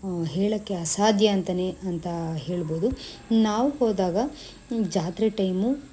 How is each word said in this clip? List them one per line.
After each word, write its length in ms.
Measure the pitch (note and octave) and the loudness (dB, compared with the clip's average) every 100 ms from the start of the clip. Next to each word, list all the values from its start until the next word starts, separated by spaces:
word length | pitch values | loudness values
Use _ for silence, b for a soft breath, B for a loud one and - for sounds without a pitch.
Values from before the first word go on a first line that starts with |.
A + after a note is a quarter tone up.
ಆ, 180 | G3 F3 | -4 -4
ಹೇಳಕ್ಕೆ 520 | E3 D3+ G3+ G#3+ G#3 | -2 0 0 0 -4
ಅಸಾಧ್ಯ 520 | F#3 E3 - G#3 G#3 G#3+ | -4 0 4 4 6 4
ಅಂತಾನೆ 440 | G3 F#3 F3+ F#3 | 2 0 -2 -2
ಅಂತ 360 | F3 F#3+ E3+ F3 E3+ E3 | -4 -6 -4 -4 -4 -4
ಹೇಳ್ಬೋದು. 540 | D#3+ B2+ F3+ D#3+ D#3+ G#3 C4+ B B B A3+ | -4 -4 -4 -2 0 -2 -2 B B B 4
ನಾವು 280 | G#3+ G#3+ C4+ | 4 4 0
ಹೋದಾಗ, 460 | C#4+ A#3 G3+ F#3 F3 | 2 0 2 2 2
ಮ್, 680 | C#4 - - - - A#3 | 0 -4 -18 -20 -8 -2
ಜಾತ್ರೆ 460 | F#3+ F#3 E3 F3 A3 | 0 0 -2 0 0
ಟೈಮು 440 | G#3+ F#3+ F#3 A3 C#4+ - | 2 0 0 0 -2 -6